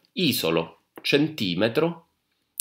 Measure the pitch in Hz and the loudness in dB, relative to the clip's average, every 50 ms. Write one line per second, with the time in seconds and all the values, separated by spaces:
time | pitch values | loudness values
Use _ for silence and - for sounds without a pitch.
0 | _ _ - - 180 131 - - - 82 82 82 82 - - _ _ _ - - | _ _ -4 0 0 0 2 0 0 0 0 0 -2 -4 -10 _ _ _ -16 -8
1 | - - 147 139 156 160 156 - 107 90 85 90 107 117 117 151 160 170 165 - | -2 0 2 2 2 0 -2 -4 -4 -2 0 0 0 0 2 0 0 -2 -2 -6
2 | - _ _ _ _ _ _ _ _ _ _ - | -16 _ _ _ _ _ _ _ _ _ _ -10